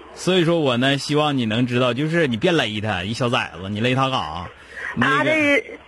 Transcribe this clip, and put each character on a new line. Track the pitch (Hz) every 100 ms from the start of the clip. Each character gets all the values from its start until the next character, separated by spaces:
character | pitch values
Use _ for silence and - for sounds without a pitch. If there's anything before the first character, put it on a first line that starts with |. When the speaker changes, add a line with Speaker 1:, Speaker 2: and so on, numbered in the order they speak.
| - -
Speaker 1:
所 | - 185
以 | 160
说 | 170
我 | 143 120
呢， | 131 139
希 | - 147
望 | 151 139
你 | 113
能 | 110 123
知 | 123
道， | 127
就 | 120 156
是 | 170 147
你 | 113
别 | 180
勒 | 165 117 107
他， | 107 92
一 | 95
小 | 117 123
崽 | 120 104 82
子， | 95
你 | 104
勒 | 123 127
他 | 135
干 | 131
啥？ | 78 82 87 - - - - -
那 | -
个 | 285
Speaker 2:
他 | 302
这， | 311 294 285 - -